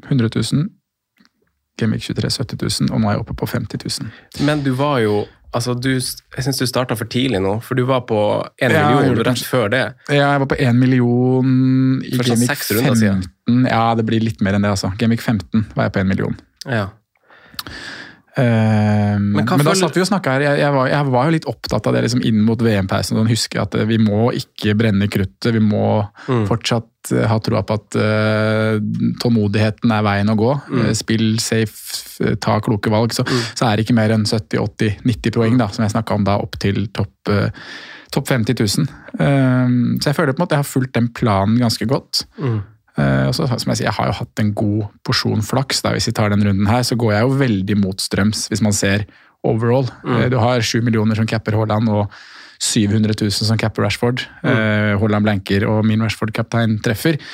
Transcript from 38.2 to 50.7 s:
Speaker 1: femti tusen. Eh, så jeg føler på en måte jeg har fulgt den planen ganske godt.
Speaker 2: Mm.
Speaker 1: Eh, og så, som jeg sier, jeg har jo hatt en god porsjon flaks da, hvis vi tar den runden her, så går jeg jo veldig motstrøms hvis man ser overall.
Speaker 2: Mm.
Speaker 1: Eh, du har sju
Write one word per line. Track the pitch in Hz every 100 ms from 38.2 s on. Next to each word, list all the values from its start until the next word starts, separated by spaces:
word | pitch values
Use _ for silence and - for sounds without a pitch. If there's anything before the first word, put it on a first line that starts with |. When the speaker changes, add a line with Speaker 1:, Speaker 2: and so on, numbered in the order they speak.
| 131
Speaker 1:
femti | 131 110 123
tusen. | 107 - 151 - - -
Eh, | 151 139 131 127 123 123 117 120
så | 151
jeg | 143
føler | 147
på | 160
en | 175
måte | 147
jeg | 139
har |
fulgt | 135 127
den | 117 117
planen | - 117 98 101 120
ganske | 120 - 110
godt. | 139 - - - -
Speaker 2:
Mm. | 139 110 95 - _ -
Speaker 1:
Eh, | 139 135 135
og |
så, | 123 143
som | 117 -
jeg | 120
sier, | -
jeg | -
har | 127
jo | 113
hatt | - -
en | 107
god | 101 107 107 104 -
porsjon | - 123 113 104
flaks | 104 127 135 -
da, | 107
hvis | 113 117
vi |
tar | 113 104
den | 101
runden | 104 98 104
her, | 123
så | 120 113
går | 117
jeg | 104
jo | 127 135
veldig | 131 98 95 104
motstrøms | 95 95 - - 107 104 -
hvis | 98
man | 107
ser | 101 98 101 101 - _ _
overall. | 139 113 117 127 127 - -
Speaker 2:
Mm. | 120
Speaker 1:
Eh, | 123
du | 127
har | 117 123
sju | 107